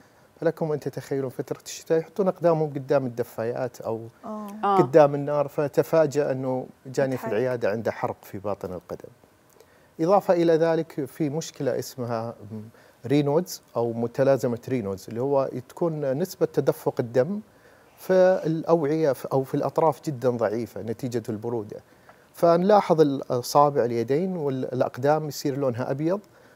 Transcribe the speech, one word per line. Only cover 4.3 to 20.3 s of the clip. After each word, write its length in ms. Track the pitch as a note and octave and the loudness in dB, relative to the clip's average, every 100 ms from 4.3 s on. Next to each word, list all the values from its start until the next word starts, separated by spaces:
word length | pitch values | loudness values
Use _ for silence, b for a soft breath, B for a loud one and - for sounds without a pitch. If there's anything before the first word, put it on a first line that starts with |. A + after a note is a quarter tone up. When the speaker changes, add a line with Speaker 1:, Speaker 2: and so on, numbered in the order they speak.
| G#3+ G#3 G#3+ | -12 -12 -4
Speaker 3:
آه. 120 | G3+ F#3+ | 4 4
Speaker 1:
قدام 380 | C3+ D#3 C#3+ | 6 8 8
النار، 340 | C#3+ C#3+ D3 C#3 | 4 -2 -2 -2
فتفاجأ 840 | - C#3+ - - E3 D3+ C#3 C#3+ | -2 0 0 2 2 4 2 -2
أنه 340 | C3 C3 B2+ - - C3+ | -2 -4 -4 -6 -14 -8
جاني 240 | C3 C3+ | -2 -2
في 40 | |
Speaker 2:
يتحرق. 180 | B2+ A3 | -2 -2
Speaker 1:
العيادة 380 | G#2+ B2+ B2 A2+ | -2 0 0 -2
عنده 220 | A2+ G#2+ | -2 -4
حرق 240 | - B2 - | -4 -6 -8
في 160 | - G2+ | -14 -10
باطن 340 | G#2 G2 F2+ | -8 -6 -8
القدم. 360 | F2+ - F2 - - _ _ _ b b b b - | -10 -12 -14 -14 -20 _ _ _ b b b b -4
إضافة 340 | E3 G3 F#3+ | 2 4 4
إلى 180 | F3 E3+ | 4 4
ذلك 520 | D#3+ E3 D#3+ D#3 - | 4 4 0 -2 -6
في 260 | C3 - D3+ | -8 -4 -4
مشكلة 480 | D#3 - - C3 B2 | -4 -8 -6 -4 -4
اسمها 560 | A#2+ - A#2+ A#2 A#2 - G#2 A2 A2 b b b A#2+ | -6 -8 -6 -6 -6 -12 -14 -14 -14 b b b 0
رينودز 560 | D3 C#3+ D3+ F#3 - _ A#2 | 2 2 0 0 -8 _ -4
أو 160 | A#2 | -2
متلازمة 640 | A2+ A#2 - C3+ C3+ B2+ A#2 - | -2 -2 2 4 4 2 -4 -4
رينودز، 380 | C3 G2 F#2+ - | -4 -2 -6 -8
اللي 120 | A2+ | -6
هو 300 | C#3 C#3 C3+ B2+ - | 0 0 0 -6 -12
تكون 500 | - F3 D#3 C#3 C3+ | -4 -4 -2 -2 -2
نسبة 280 | F#3 - D#3+ | -4 -2 -2
تدفق 480 | - C#3 - D3 - | 2 0 0 -2 -2
الدم 400 | A#2 B2+ C#3+ G#3 - b b b b - | 0 0 0 -2 -10 b b b b -10
في 440 | - F#3 F#3 F#3 D#3 | 2 6 6 4 0
الأوعية 640 | D#3+ - E3+ C#3+ D#3+ D3+ | -2 2 2 2 2 2
ف-، 140 | B2+ - | 0 -2
أو 180 | C3+ | -2
في 100 | C3+ | 0
الأطراف 480 | D3 C#3 - D#3+ - | -2 -2 2 2 0
جدًا 260 | D#3+ B2 B2 | -4 -2 -2